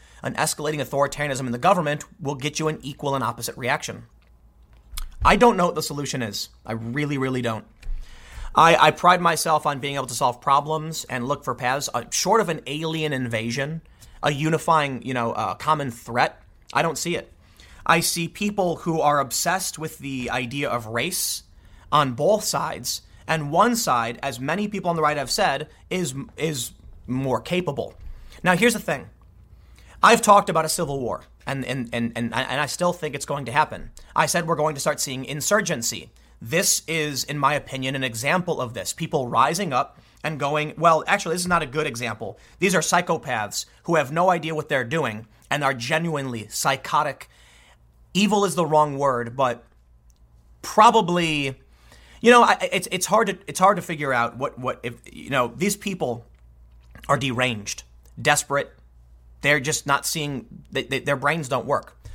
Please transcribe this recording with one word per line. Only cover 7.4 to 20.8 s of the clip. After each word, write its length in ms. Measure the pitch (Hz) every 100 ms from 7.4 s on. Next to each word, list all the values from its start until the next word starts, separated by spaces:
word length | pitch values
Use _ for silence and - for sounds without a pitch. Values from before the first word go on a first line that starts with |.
don't. 240 | 120 110 - - - - - - - - - -
I, 320 | 165 170 156
I 40 |
pride 300 | 151 175 180
myself 440 | 170 160 165 151 151
on 140 | 139
being 160 | 139 139
able 120 | 127
to 60 |
solve 280 | 120 135 117
problems 640 | - 139 147 156 160 160 -
and 180 | 127 120
look 160 | 143
for 100 | -
paths, 360 | 117 127 143 135
uh, 120 | 123 117
short 280 | - 175 220
of 100 | 175
an 120 | 151 131
alien 480 | 151 160 160 156
invasion, 680 | 131 123 113 117 120 139 160 - - - -
a 80 | 139
unifying, 720 | 139 156 160 - 160 143 127
you 100 | 127
know, 200 | 127 117
uh, 200 | - 104 92
common 360 | 151 156 139
threat. 500 | 117 - 120 151 - - - -
I 80 | 143
don't 160 | 165 135
see 180 | 170 151
it. 160 | - - - - - - -
I 140 | 170
see 280 | 170 175 165
people 500 | - 202 202 180 143
who 220 | 175 160
are 200 | 147 147
obsessed 580 | 131 - 175 185 185 -
with 220 | 156 -
the 300 | 139 131 123
idea 380 | 123 123 139 139
of 180 | 120